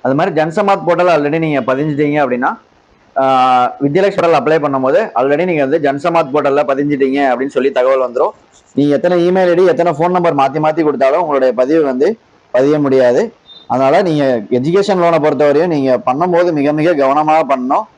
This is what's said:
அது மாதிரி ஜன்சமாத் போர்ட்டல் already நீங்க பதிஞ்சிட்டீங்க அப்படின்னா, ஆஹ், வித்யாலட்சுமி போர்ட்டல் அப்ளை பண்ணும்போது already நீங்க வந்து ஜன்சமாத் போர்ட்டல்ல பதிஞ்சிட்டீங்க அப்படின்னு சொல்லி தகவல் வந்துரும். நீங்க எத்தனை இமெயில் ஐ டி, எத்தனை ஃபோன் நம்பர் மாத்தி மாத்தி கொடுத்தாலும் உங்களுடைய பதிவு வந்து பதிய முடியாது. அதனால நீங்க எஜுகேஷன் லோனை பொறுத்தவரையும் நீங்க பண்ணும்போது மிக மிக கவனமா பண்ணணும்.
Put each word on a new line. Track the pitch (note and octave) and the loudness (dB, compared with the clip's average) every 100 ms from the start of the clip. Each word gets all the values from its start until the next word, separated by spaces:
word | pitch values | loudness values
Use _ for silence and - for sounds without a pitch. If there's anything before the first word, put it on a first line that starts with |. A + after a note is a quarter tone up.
| B2 | -2
அது | C#3 | -2
மாதிரி | F#3 D#3 | -2 -2
ஜன்சமாத் | D#3 E3 G3+ G3 E3 | -2 -2 0 0 0
போர்ட்டல் | E3+ F3+ D#3+ | 0 2 2
already | D3 D#3+ D#3+ | 0 -2 -2
நீங்க | C#3+ A#2 | -2 -2
பதிஞ்சிட்டீங்க | C3 D#3 C#3+ D3 D3 | -2 -2 -2 -2 0
அப்படின்னா, | C#3 B2 C3+ A#3 _ _ _ _ _ - | -2 -2 -4 -6 _ _ _ _ _ -2
ஆஹ், | C3+ C3 B2+ B2+ B2 - C#3+ | 0 2 2 2 0 -2 -2
வித்யாலட்சுமி | D3+ G3 G3 | 0 0 0
போர்ட்டல் | E3+ D#3 | 0 0
அப்ளை | A#2+ D#3+ D3 | 0 -2 -2
பண்ணும்போது | C3+ C3 D#3+ A3 - | -2 0 0 -2 -2
already | C3+ D3 F#3 | -2 -2 -2
நீங்க | D#3+ C3+ | -2 0
வந்து | D#3+ D3 | 0 -2
ஜன்சமாத் | C#3 E3+ E3 D#3 C#3+ | -2 -2 -2 -2 -2
போர்ட்டல்ல | C#3+ C#3 C#3+ | 0 0 0
பதிஞ்சிட்டீங்க | C3+ D3 C#3+ C3+ C#3 C#3 | -2 -2 0 0 0 0
அப்படின்னு | B2 C3+ C#3 | -2 -2 -2
சொல்லி | C3 C3 | -2 0
தகவல் | B2+ C3+ B2+ | 0 0 -2
வந்துரும். | A#2+ F3 - _ _ _ - | -2 -4 -4 _ _ _ -2
நீங்க | C#3+ C#3+ | 0 0
எத்தனை | F3 F3 F3 | 0 0 0
இமெயில் | F#3 F#3 | 2 2
ஐ | E3+ | 2
டி, | F#3 | 2
எத்தனை | D3+ E3+ D3 | 2 0 0
ஃபோன் | E3+ F3+ | 0 0
நம்பர் | E3+ D3+ | 0 0
மாத்தி | E3+ D#3 D#3 | 0 0 -2
மாத்தி | D#3+ D#3 | 0 -2
கொடுத்தாலும் | C3 C3+ D#3 | 2 0 0
உங்களுடைய | E3 C#3 C3 A#2 | 0 0 0 0
பதிவு | B2+ D#3+ C#3+ | 0 2 0
வந்து | B2+ D#3 A3+ _ _ _ B2+ | 0 -2 -2 _ _ _ 0
பதிய | C#3 D3+ C#3+ | 0 0 2
முடியாது. | C3 B2 B2+ A3 - - - - | 2 4 2 -2 -8 -20 -20 -6
அதனால | B2 C3+ E3 F#3+ | 0 2 2 2
நீங்க | D#3 C#3 B2 G2+ B2 | 0 0 -2 -2 -2
எஜுகேஷன் | C#3 F3 G3+ F#3 | 0 0 0 0
லோனை | E3+ E3 D3+ | 2 2 0
பொறுத்தவரையும் | C3+ D3 C#3+ F3 D3+ | 2 2 2 0 0
நீங்க | C3+ B2 - | 0 0 0
பண்ணும்போது | C3 F3+ E3+ F3 D#3 | -2 0 2 2 0
மிக | C#3+ D3+ | 0 0
மிக | D#3 D#3+ | 0 2
கவனமா | C3+ C#3+ D#3 D#3 D3+ | 2 2 2 0 2
பண்ணணும். | C3+ B2+ E3 G#3+ | -2 0 -4 -4